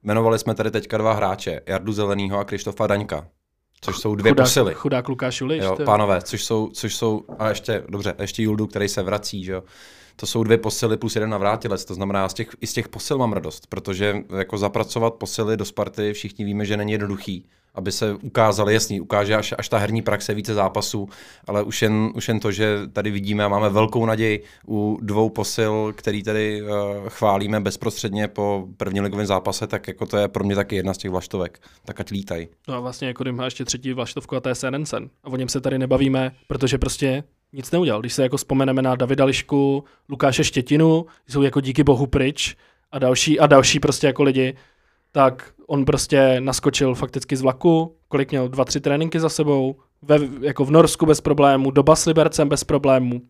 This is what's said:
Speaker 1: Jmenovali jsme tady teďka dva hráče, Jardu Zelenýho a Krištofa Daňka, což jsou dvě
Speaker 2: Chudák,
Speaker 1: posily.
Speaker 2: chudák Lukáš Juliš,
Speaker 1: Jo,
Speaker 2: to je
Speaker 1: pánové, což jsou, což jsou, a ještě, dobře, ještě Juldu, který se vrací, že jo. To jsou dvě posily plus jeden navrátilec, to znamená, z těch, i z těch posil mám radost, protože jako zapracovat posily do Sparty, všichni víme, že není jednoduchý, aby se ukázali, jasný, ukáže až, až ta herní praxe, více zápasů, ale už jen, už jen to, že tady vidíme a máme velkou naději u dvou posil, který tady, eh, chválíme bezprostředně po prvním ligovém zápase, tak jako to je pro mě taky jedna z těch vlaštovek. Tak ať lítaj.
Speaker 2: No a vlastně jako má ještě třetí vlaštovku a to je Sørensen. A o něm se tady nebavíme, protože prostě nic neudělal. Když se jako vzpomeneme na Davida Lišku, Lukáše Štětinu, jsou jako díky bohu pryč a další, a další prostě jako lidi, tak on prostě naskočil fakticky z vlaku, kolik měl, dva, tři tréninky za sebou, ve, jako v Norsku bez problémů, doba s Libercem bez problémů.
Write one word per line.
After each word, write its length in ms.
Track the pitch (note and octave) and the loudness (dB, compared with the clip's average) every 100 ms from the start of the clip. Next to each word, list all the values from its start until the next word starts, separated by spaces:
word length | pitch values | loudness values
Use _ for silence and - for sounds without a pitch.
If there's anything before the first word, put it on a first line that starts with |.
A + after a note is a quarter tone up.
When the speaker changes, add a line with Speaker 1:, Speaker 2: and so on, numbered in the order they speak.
Speaker 1:
Jmenovali 360 | G#2 G#2+ A2+ A2 | 0 2 4 2
jsme 160 | A2 | 0
tady 160 | G#2+ A2 | -2 -2
teďka 280 | G#2+ - A2 | -2 -4 -2
dva 140 | A2 | 0
hráče, 480 | G#2+ G2+ F#2+ - D#2 - | 0 0 -2 -6 -8 -4
Jardu 260 | F#2+ F#2+ | -4 -4
Zelenýho 460 | G#2 G#2 G2+ G2 G2+ | -4 -2 -2 -2 -4
a 60 | |
Krištofa 420 | G2+ G2+ A2 G2 G#2+ | -4 -6 -8 -4 0
Daňka, 400 | G2+ G#2 D#2 D#2 _ _ _ _ _ | 0 -2 -8 -10 _ _ _ _ _
což 160 | - - | -8 -4
jsou 180 | G#2+ | -2
dvě 180 | G#2 G#2 | 2 4
Speaker 2:
Chudák, 120 | C3 B2+ | 6 6
Speaker 1:
posily. 280 | B2 G#2+ | 4 2
Speaker 2:
chudák 340 | - C#3+ C3 A#2+ | 0 -2 -2 -4
Lukáš 320 | B2+ B2+ A#2+ | -6 -6 -4
Juliš, 220 | C3 D#3+ | -4 -2
Speaker 1:
Jo, 120 | F#2+ F#2 | -2 -2
Speaker 2:
to 60 | |
je 40 | G#2+ | 2
Speaker 1:
pánové, 360 | G#2+ G#2 F#2 | 2 4 0
což 220 | F2 G#2+ | -2 -8
jsou, 260 | - A2+ G#2+ | -4 -4 -4
což 240 | - A2+ - | -6 -8 -4
jsou, 260 | A#2 G#2+ - - | -2 -4 -6 -6
a 100 | A2 | -4
ještě, 340 | G2+ - G#2+ - | -4 -2 -4 -4
dobře, 260 | G2 G2 F2+ | -6 -6 -6
ještě 240 | G2+ - | -8 -2
Juldu, 240 | A2 G#2+ G#2+ | -2 0 -2
který 220 | G#2 G2+ | -2 -4
se 140 | G2+ | -2
vrací, 420 | F#2 G#2 G2+ G#2 | -2 -4 -6 -10
že 80 | F2+ | -8
jo. 100 | F#2+ F#2 - - - - _ | -10 -10 -20 -20 -20 -20 _
To 100 | G2+ | -6
jsou 180 | A#2+ | -2
dvě 140 | A2+ A2+ | 4 4
posily 380 | A2 - A#2 G#2+ | 2 -2 -2 -2
plus 180 | A2+ A2+ | -2 -2
jeden 140 | G#2+ | -2
navrátilec, 540 | G#2 G2+ A2 - G2 | -2 -2 -2 -4 -6
to 100 | - | -6
znamená, 340 | F#2 G2 G2 F#2+ | -8 -4 -2 -4
z 60 | |
těch, 140 | - A2+ - | -6 -10 -10
i 60 | A2+ | -8
z 60 | |
těch 160 | - A2+ | -6 -6
posil 300 | - - C#3+ | -10 -6 -2
mám 140 | A#2+ | 0
radost, 340 | G2 D#2+ - - | -2 -6 -14 -12
protože 500 | F#2 F#2+ F#2 G#2 G#2 - F#2+ | -10 -6 -2 -2 -2 -6 -6
jako 220 | F#2+ G#2 | -4 -2
zapracovat 560 | G2+ G#2+ G#2+ - A#2 | -2 -2 -4 0 -2
posily 420 | A2+ G2+ - G#2+ A2 | -2 -10 -4 -2 -2
do 80 | |
Sparty, 480 | G2+ - G2+ - G#2 | -4 -6 -6 -4 -6
všichni 320 | G#2 G#2+ - | -6 -10 -8
víme, 200 | G#2 G2+ G#2 | -4 -2 -2
že 100 | G#2 | -2
není 160 | G#2 | -2
jednoduchý, 540 | G#2+ G2+ G2 - F#2 - _ _ | -2 -2 -6 -6 -10 -12 _ _
aby 180 | - F#2+ | -8 -6
se 220 | - A2 | -2 -4
ukázali, 600 | G2+ - A#2+ A2 G2+ G#2 | -4 -4 2 4 4 2
jasný, 260 | G#2+ G#2+ G2+ | 2 0 -6
ukáže 360 | E2 G#2 G2+ G#2+ | -2 0 2 0
až, 180 | G#2 - | -2 -8
až 100 | - | -2
ta 100 | A2+ | -2
herní 240 | G2+ A2+ | 0 -2
praxe, 320 | G#2+ G#2 - | -2 -2 -2
více 200 | G#2+ G#2 | -6 -4
zápasů, 540 | G#2 F#2+ G#2+ G2+ G#2+ G2 - - - - | 0 0 0 -4 -6 -8 -14 -20 -20 -4
ale 160 | G2+ | -4
už 200 | G#2 A2+ | -2 0
jen, 280 | A2 G#2+ A2 | 0 2 0
už 140 | - - | -4 -4
jen 120 | A2 | -2
to, 120 | A2 | -2
že 280 | F#2+ G#2+ G#2 G2 | 0 0 0 -4
tady 180 | - G#2 | -6 -4
vidíme 340 | G2+ G2 G#2 | -4 -4 0
a 40 | G#2 | 0
máme 200 | G2+ G#2+ | 2 2
velkou 380 | G2+ A2 A#2+ A2+ | 2 2 2 0
naději 360 | A2 A2+ G#2+ G#2 - - | 0 0 -2 -6 -20 -6
u 300 | G#2+ G#2 G#2+ | -2 -2 -2
dvou 280 | G#2+ G#2 A2 | -2 2 2
posil, 600 | A2 G2+ - A2 G#2+ G#2+ G#2+ | 0 -6 -2 0 0 -4 -6
který 260 | - G#2 | -6 -4
tady, 400 | G2+ G#2+ G#2+ G#2+ | -2 -2 -2 -4
eh, 40 | G#2 G#2 G2+ G2+ G2 | -4 -4 -4 -6 -8
chválíme 520 | - G#2+ G2 G2+ G#2+ | -2 2 2 2 -2
bezprostředně 680 | G2+ - F#2+ - A2 G2 G#2 | -2 -4 -6 -6 -6 -2 -4
po 400 | - G2+ G2+ F#2 G2 | -2 -2 -2 -6 -8
prvním 280 | F#2+ G2 | -4 -2
ligovém 220 | G2+ G2+ G#2 | -2 -2 0
zápase, 400 | F#2+ G2+ F#2+ - | 0 0 -4 -6
tak 220 | G#2 - | -6 -8
jako 180 | F#2+ G2+ | -8 -4
to 100 | G#2 | 0
je 120 | G2+ | 0
pro 160 | G2+ | 0
mě 100 | G2 | 0
taky 220 | G2 G2 G2+ | 0 -2 -2
jedna 180 | F#2 | -4
z 40 | F#2+ | -6
těch 120 | G2 | -6
vlaštovek. 480 | F#2 - G2 F2 - _ _ | -6 -6 -6 -6 -8 _ _
Tak 160 | - G#2 | -16 -12
ať 100 | G2+ | -8
lítaj. 380 | G2+ G2 E2+ E2+ _ - | -8 -8 -10 -10 _ -10
Speaker 2:
No 60 | |
a 60 | B2+ | -10
vlastně 280 | B2 B2 C3+ | -8 -8 -8
jako 160 | A#2+ C3 | -6 -6
má 120 | B2 | -6
ještě 200 | B2+ - | -8 -8
třetí 280 | C3 B2 C3+ | -8 -6 -6
vlaštovku 440 | B2+ A#2 - - C3 | -6 -6 -8 -8 -6
a 40 | |
to 80 | C3 | -4
je 60 | |
Sørensen. 560 | B2 C3 C3+ D3+ - B2+ _ | -4 -4 -4 -6 -6 -8 _
A 20 | - | -10
o 100 | C3 | -6
něm 120 | B2+ | -4
se 120 | C#3+ | -2
tady 180 | B2+ C3 | -2 -2
nebavíme, 520 | C3 C3 C#3 C3 C3 - _ | 2 2 4 2 -2 -6 _
protože 320 | C3+ C3 C3 | -2 0 0
prostě 460 | C3 - C#3 C3 D3 _ _ | -2 0 -2 -2 -6 _ _
nic 180 | C#3 B2+ | -16 -2
neudělal. 300 | E3+ F3 G#2+ | 0 2 0
Když 120 | A#2 | -2
se 100 | - | 0
jako 140 | C3 C#3 | 0 0
vzpomeneme 460 | - C3+ C3+ C3 | 0 2 2 2
na 140 | C3 B2+ | 2 0
Davida 280 | B2+ C3+ | 0 2
Lišku, 600 | C#3 C3 - C#3+ C#3 C#3 C#3+ _ _ | 2 2 0 2 2 0 -4 _ _
Lukáše 360 | C#3 C#3+ B2+ | 0 2 2
Štětinu, 640 | D#3 - B2+ D3 D#3+ D#3+ E3+ _ _ | 0 0 2 4 6 4 0 _ _
jsou 140 | C3 | 0
jako 180 | C#3 C3 | 2 2
díky 220 | C3 C3 | -2 2
bohu 220 | C#3+ B2+ C3+ | 4 6 4
pryč 500 | C#3+ C3 D3 - - _ _ _ | 0 0 -2 -6 -8 _ _ _
a 60 | C#3 | -2
další, 420 | B2+ B2+ - D3+ | 2 2 2 4
a 60 | D3+ | 8
další 340 | C#3 C3 D#3 | 8 8 2
prostě 260 | C#3+ C3+ D3 | 0 2 0
jako 160 | B2+ | 4
lidi, 320 | C#3+ C3 C3 C3 _ _ _ _ _ | 4 4 0 -2 _ _ _ _ _
tak 380 | D3+ C3+ C3 - _ - | 4 4 4 -14 _ -4
on 180 | C#3+ | 0
prostě 520 | C3 C#3+ - C#3+ C3+ B2+ | 2 2 2 4 6 4
naskočil 540 | C3+ B2+ C#3+ C3+ C#3 | 0 0 0 2 0
fakticky 420 | B2 C3 C#3 - C3+ | 0 -4 -6 -4 0
z 60 | |
vlaku, 540 | C3 C3 F3 E3 E3 _ _ | 0 2 4 4 2 _ _
kolik 220 | C#3+ C3+ | -2 -2
měl, 180 | C#3 B2+ | -2 -2
dva, 160 | C3 | -2
tři 160 | B2+ D3 | -2 0
tréninky 400 | C#3 C#3+ E3 E3 | 0 0 0 0
za 80 | D#3+ | -2
sebou, 480 | - D3+ C#3 C3 C3+ _ _ | 0 2 2 0 -4 _ _
ve, 160 | C#3+ D3+ C#3+ C3+ | 2 4 4 -2
jako 240 | C#3 C3+ | -4 0
v 60 | C3 | 4
Norsku 360 | D#3 E3 - D#3 | 8 6 4 4
bez 140 | D3 | 4
problémů, 500 | - C#3+ C#3 C3+ C3+ | 2 4 6 6 4
doba 260 | C#3 C#3 D#3+ | 4 6 4
s 100 | - | 4
Libercem 420 | D#3+ D#3 - D3 | 4 4 2 0
bez 160 | C#3+ | 0
problémů. 560 | - C#3+ C#3 C3 B2+ A#2+ - | 0 0 4 4 2 -4 -8